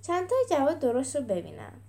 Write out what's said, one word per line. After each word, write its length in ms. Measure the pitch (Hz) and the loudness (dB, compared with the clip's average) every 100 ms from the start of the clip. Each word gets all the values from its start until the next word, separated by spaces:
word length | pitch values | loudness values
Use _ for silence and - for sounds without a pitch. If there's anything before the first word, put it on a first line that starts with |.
| - | 0
چند 200 | 349 370 | -2 2
تا 80 | 508 494 | 2 2
جواب 300 | 320 277 330 | 4 2 2
درست 360 | 262 240 262 294 | 2 0 0 -4
رو 60 | |
ببینم. 600 | 240 185 160 151 104 98 | -2 -2 -2 -12 -14 -14